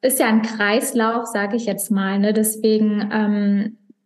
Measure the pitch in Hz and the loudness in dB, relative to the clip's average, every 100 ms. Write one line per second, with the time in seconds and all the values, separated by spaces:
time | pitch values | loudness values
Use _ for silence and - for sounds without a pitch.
0 | 262 269 247 220 220 - 202 214 - 240 | 0 2 2 2 0 -2 0 0 0 0
1 | 220 233 240 208 202 233 220 185 - 196 | 0 -2 -4 -4 -2 -2 -4 -6 -2 -2
2 | 190 202 202 214 214 220 220 214 214 208 | 0 0 0 2 0 0 0 2 2 0
3 | 208 214 208 208 202 202 214 - _ - | -2 -2 0 2 2 0 -2 -8 _ -20